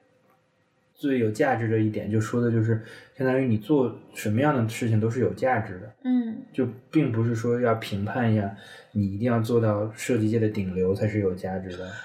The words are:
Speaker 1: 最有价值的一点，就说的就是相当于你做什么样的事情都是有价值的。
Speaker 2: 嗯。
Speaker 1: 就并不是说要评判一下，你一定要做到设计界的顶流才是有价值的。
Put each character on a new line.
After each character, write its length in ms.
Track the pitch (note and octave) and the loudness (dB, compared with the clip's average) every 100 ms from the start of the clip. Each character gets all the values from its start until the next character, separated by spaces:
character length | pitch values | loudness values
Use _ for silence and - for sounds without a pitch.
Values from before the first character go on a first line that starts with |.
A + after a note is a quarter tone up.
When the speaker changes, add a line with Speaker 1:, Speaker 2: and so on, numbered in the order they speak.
| _ _ _ _ _ _ _ _ _ | _ _ _ _ _ _ _ _ _
Speaker 1:
最 260 | _ C#3+ C3 | _ 0 2
有 100 | A2 | 2
价 240 | G#2+ C#3+ A#2+ | 2 2 2
值 120 | A2+ | 2
的 100 | A2 | 2
一 120 | G#2+ | 2
点， 200 | G#2 F#2 | 0 -2
就 120 | A2 | 0
说 180 | A2+ A#2+ | 0 0
的 100 | A#2+ | 2
就 140 | A2+ | 2
是 180 | A2+ A2+ - - - - | 2 0 -4 -18 -16 -2
相 100 | C3 | 0
当 140 | C3 | 2
于 60 | C3 | 2
你 100 | G#2+ | 0
做 360 | - D3+ A#2+ - - | 2 2 2 -2 -14
什 160 | - A2 | -8 -2
么 100 | G#2+ | 2
样 160 | D3 C#3 | 2 2
的 140 | A2+ | 0
事 180 | - A#2+ | -2 0
情 140 | A2 | 2
都 80 | A2+ | 2
是 100 | B2 | 0
有 140 | A2 | -2
价 260 | F#2 C3 B2 | 0 0 0
值 200 | G2+ F#2 | -2 -8
的。 140 | - - | -14 -8
Speaker 2:
嗯。 400 | B3+ B3 A#3 A3 - | -2 0 0 -6 -8
Speaker 1:
就 120 | - A#2 - - | -4 -4 -4 -2
并 220 | D#3+ C3+ | 0 2
不 140 | A2 A2+ | 2 0
是 100 | A2+ | 0
说 240 | A#2+ A#2+ | 0 0
要 160 | A#2+ A2 | 2 0
评 300 | - G2 G#2 | -2 -4 -4
判 260 | C3 A#2 | 0 2
一 60 | G#2+ | 2
下， 180 | G2+ - - - - | 0 -6 -16 -20 -8
你 200 | A2 G2+ | -2 -2
一 40 | G2 | 0
定 120 | A#2+ | 0
要 120 | A#2 | 0
做 180 | A2+ A#2+ | 2 2
到 320 | A2 G#2 A2 | 2 0 -2
设 240 | - - A#2+ | -6 -2 0
计 120 | A2 | 2
界 100 | A#2 | 2
的 80 | A2 | 0
顶 260 | G#2+ F#2+ | 0 -4
流 220 | F#2 F#2 G2 | 0 0 2
才 100 | G#2 | 0
是 140 | G#2+ | 0
有 140 | F#2+ | 0
价 260 | F#2 F#2+ F#2+ | -2 -6 -6
值 160 | F#2 F2+ | -8 -10
的。 160 | F#2 F#2 | -12 -12